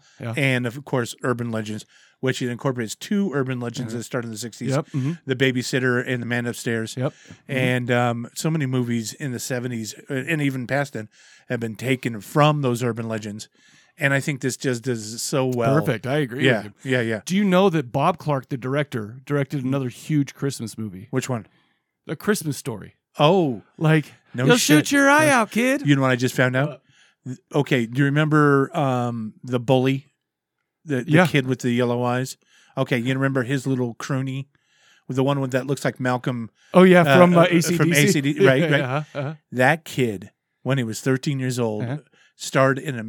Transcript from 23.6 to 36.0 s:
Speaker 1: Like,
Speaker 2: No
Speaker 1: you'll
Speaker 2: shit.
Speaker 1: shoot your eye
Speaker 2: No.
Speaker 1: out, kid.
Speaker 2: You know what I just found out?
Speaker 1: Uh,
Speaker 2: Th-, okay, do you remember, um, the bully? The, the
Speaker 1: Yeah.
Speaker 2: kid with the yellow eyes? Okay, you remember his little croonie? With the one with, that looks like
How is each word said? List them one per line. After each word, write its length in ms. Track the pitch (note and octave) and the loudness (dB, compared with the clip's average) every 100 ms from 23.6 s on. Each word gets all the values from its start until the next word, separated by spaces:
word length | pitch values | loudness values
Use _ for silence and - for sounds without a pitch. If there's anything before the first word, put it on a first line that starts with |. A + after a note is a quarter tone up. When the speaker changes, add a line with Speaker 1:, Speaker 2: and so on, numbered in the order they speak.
| - - | -10 -2
Speaker 1:
Like, 360 | D#3 D#3 - - _ | 2 2 0 -10 _
Speaker 2:
No 120 | A#2+ C3+ | 0 2
Speaker 1:
you'll 100 | B3 | 4
Speaker 2:
shit. 300 | - D4+ D4 | 6 4 4
Speaker 1:
shoot 60 | C#4+ | 2
your 140 | C#4 | 4
eye 160 | D4 D#4 | 4 4
Speaker 2:
No. 60 | |
Speaker 1:
out, 180 | B3+ G#3 | 2 2
kid. 360 | G#3 B3+ C#4+ D#3 | 0 0 2 2
Speaker 2:
You 100 | C#3 | 2
know 60 | |
what 100 | C3 | 2
I 40 | B2+ | 2
just 180 | B2+ | 0
found 200 | - B2+ B2+ | 0 0 0
out? 120 | D3 | -2
Speaker 1:
Uh, 60 | C3 _ _ _ _ B2 | -6 _ _ _ _ -14
Speaker 2:
Th-, 120 | B2+ _ | -14 _
okay, 300 | D3+ C3+ C3+ A2+ | -2 0 0 0
do 120 | B2 | 0
you 60 | |
remember, 720 | C#3 D3 D#3 D3+ D3 C#3 C3+ E3+ | 2 2 2 4 6 4 2 0
um, 580 | C3+ B2+ A#2+ A#2 A2 - | 0 0 -2 -6 -8 -12
the 160 | B2+ B2 | -4 -2
bully? 460 | A#2 C3 C3+ C3+ - _ _ _ _ _ _ _ | 2 2 2 -2 -6 _ _ _ _ _ _ _
The, 180 | E3 C3 | -4 -4
the 60 | A#2 | 4
Speaker 1:
Yeah. 160 | D#3 F3+ | 4 4
Speaker 2:
kid 200 | D3 B2+ | 2 0
with 120 | B2+ | -2
the 120 | B2+ | 0
yellow 300 | A#2+ B2 A#2+ | 0 0 0
eyes? 360 | B2 B2 C3 - _ _ _ - | 0 -2 -4 -10 _ _ _ -4
Okay, 180 | C3 B2+ | -2 0
you 160 | B2 | 0
remember 300 | C3 C3+ C3+ | 0 0 0
his 240 | A#2+ C#3 C#3 | -2 -2 -2
little 300 | C3 A#2+ A2 | -2 -4 -6
croonie? 500 | - C3+ C3+ C3+ C3+ _ _ _ _ _ - | -4 -4 -4 -8 -10 _ _ _ _ _ -4
With 80 | C3 | 0
the 80 | |
one 160 | C3+ C#3+ | 2 0
with, 100 | C3+ | 0
that 160 | B2+ B2+ | -2 -2
looks 180 | C3+ | -2
like 140 | C#3 - | -4 -2